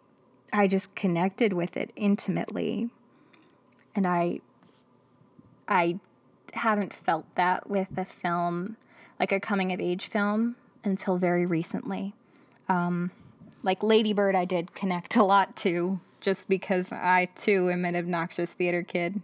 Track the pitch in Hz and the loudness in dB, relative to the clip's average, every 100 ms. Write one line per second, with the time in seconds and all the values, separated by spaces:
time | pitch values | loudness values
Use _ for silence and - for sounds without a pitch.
0 | _ _ _ _ - 214 196 190 - - | _ _ _ _ -4 2 4 2 -2 -2
1 | 190 170 185 - 226 180 180 - - - | 0 2 0 2 0 0 -4 -4 -8 -2
2 | 208 202 - 170 - 190 - - 233 _ | 0 0 0 -2 -4 -4 -4 -4 -6 _
3 | _ _ _ _ _ _ _ _ _ - | _ _ _ _ _ _ _ _ _ -2
4 | 185 175 175 - - _ _ _ _ _ | 2 2 0 -2 -10 _ _ _ _ _
5 | _ _ _ _ - _ - 196 175 175 | _ _ _ _ -20 _ 0 2 2 0
6 | _ _ _ _ - 226 226 208 190 - | _ _ _ _ -14 -4 0 0 -2 -4
7 | - 160 - - 180 180 - 202 190 - | -2 -2 -2 0 2 2 0 -2 -2 -6
8 | 185 - 175 175 175 175 185 220 _ - | -8 -6 -4 -2 -2 -4 -6 -12 _ -20
9 | - - 196 196 - 196 185 180 175 180 | -14 -4 -2 -2 0 -2 0 -2 -2 -4
10 | - 214 208 214 233 240 _ _ 208 190 | -4 -2 0 0 -2 -4 _ _ -4 -2
11 | - 180 180 175 175 165 170 190 - 190 | 0 0 2 2 2 0 -2 -6 -8 -8
12 | 196 - _ - _ _ - 180 175 175 | -8 -12 _ -20 _ _ -2 0 0 -2
13 | 180 - - - - - 190 190 208 220 | -4 -8 -20 -20 -20 -6 -2 0 4 4
14 | 214 202 202 190 180 180 165 - 196 175 | 4 2 2 2 0 -2 -4 -4 -4 -2
15 | - 240 196 196 190 - 202 170 175 190 | 0 4 6 6 4 0 -2 0 -2 -4
16 | - - - 190 - 190 - 185 185 - | -8 -6 -2 -2 0 -2 0 -2 -2 -4
17 | 180 185 180 - - 196 180 180 180 175 | 2 2 2 -2 0 2 2 0 -2 -2
18 | 175 175 170 - 170 - 175 175 175 180 | -2 -2 -4 -4 -6 -2 0 0 -2 -2
19 | 175 202 | -2 -4